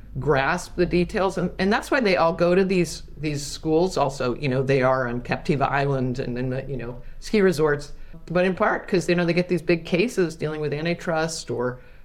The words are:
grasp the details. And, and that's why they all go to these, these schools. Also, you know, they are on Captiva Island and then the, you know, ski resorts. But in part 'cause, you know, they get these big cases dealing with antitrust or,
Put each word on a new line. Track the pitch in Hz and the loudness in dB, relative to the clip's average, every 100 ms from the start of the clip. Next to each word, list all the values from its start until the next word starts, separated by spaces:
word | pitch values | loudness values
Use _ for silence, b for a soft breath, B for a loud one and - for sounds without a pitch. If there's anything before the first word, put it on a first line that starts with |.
| B 135 | B -6
grasp | 135 135 139 175 - - | 2 2 2 0 -4 -2
the | 175 | 2
details. | 175 170 185 190 185 | 2 0 0 0 0
And, | 175 - | -4 0
and | 190 | 2
that's | 240 - | 2 2
why | 285 | 2
they | 202 170 | 4 4
all | 165 | 2
go | 175 175 | 4 4
to | 180 | 4
these, | 190 185 170 - - - | 4 2 0 -4 -14 -8
these | 151 143 | -6 -4
schools. | - - 160 156 185 156 | -6 -6 0 2 2 2
Also, | 139 139 123 - | 0 0 -2 0
you | 143 | 0
know, | 131 | 0
they | 131 139 | 2 4
are | 127 131 120 | 4 2 0
on | 120 | -4
Captiva | - 123 - 156 139 | -4 -4 0 0 2
Island | 139 139 135 127 123 | 0 0 0 -2 -2
and | 123 120 | -4 -4
then | 127 | -4
the, | 127 139 | -4 -6
you | 123 | -8
know, | 120 - B B | -8 -10 B B
ski | - 214 | 0 4
resorts. | 190 151 156 143 - - B B - | 4 4 2 2 -4 -12 B B -2
But | 170 185 | 2 2
in | |
part | 175 220 - - | 2 0 0 0
'cause, | 180 165 | 0 2
you | 175 | 2
know, | 170 | 2
they | |
get | 175 175 | 2 2
these | 175 | 0
big | - 170 - | 2 0 2
cases | 170 240 196 165 - | 0 0 2 -2 -2
dealing | 151 156 | -6 -4
with | 147 | -4
antitrust | 143 165 170 180 160 160 - - | -2 -2 -4 -2 -2 -2 -4 -6
or, | 117 123 123 B B | -4 -4 -4 B B